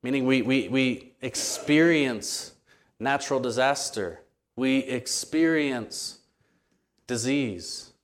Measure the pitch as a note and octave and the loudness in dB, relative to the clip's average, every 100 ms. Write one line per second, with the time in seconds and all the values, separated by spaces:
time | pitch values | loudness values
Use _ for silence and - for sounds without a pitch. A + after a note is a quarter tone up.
0 | B2 C#3 B2+ C3 A#2+ C3+ - C3 C3 A#2+ | -4 0 4 2 4 0 2 2 2 0
1 | - _ C3 - - - - D3+ E3 D#3+ | -8 _ -8 -6 -6 -6 2 6 6 4
2 | C3+ A2 - - - - _ _ _ - | 2 -2 -6 -8 -10 -18 _ _ _ -6
3 | B2 C#3 - C3+ B2 A2+ C3 C#3+ - A2 | -2 0 0 -2 0 2 2 2 -4 -4
4 | F2+ - _ _ _ - C3 C3+ C3 B2 | -6 -8 _ _ _ -2 2 2 0 -6
5 | - - - D#3 E3 D#3+ C#3+ B2+ G#2+ - | -4 -6 -2 2 2 2 0 -2 -6 -10
6 | - - _ _ _ _ _ _ _ _ | -10 -12 _ _ _ _ _ _ _ _
7 | - A#2+ B2 C#3+ B2+ F2+ - - - _ | -8 -4 0 0 -2 -4 -10 -12 -14 _